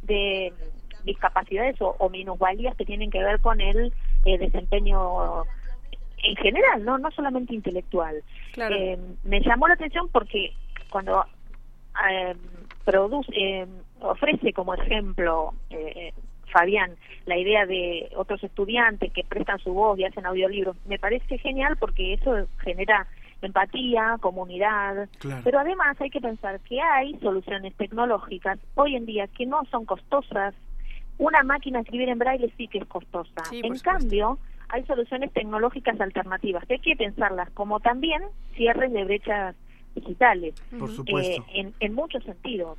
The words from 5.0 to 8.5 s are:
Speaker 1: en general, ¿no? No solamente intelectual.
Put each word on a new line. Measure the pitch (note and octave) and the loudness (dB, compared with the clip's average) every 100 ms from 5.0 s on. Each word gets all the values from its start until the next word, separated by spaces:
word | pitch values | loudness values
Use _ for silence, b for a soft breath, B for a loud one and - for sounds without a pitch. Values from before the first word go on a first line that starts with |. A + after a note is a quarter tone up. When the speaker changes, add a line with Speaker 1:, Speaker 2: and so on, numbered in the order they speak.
| F#3 F3+ F3 E3+ E3 - - - - - - - | 4 0 0 0 -4 -4 -6 -8 -8 -10 -10 -2
Speaker 1:
en | - G3+ | -2 2
general, | - C4 C5 E4 | 2 6 4 4
¿no? | G#3 C4 | 2 0
No | D4+ | 0
solamente | D4+ C#4+ B3+ B3 | -2 -2 -2 -2
intelectual. | A3+ G#3 F3+ - F3+ D#3+ D3+ - B B | -4 -4 -4 -2 -2 0 -4 -10 B B